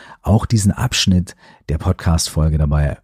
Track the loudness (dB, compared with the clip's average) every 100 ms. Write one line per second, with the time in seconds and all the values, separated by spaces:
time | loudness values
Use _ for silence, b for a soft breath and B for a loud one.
0 | B B 0 0 2 0 0 0 -2 -2
1 | 2 2 0 -8 B B -8 -4 -2 -2
2 | 0 0 0 0 0 2 2 2 0 -4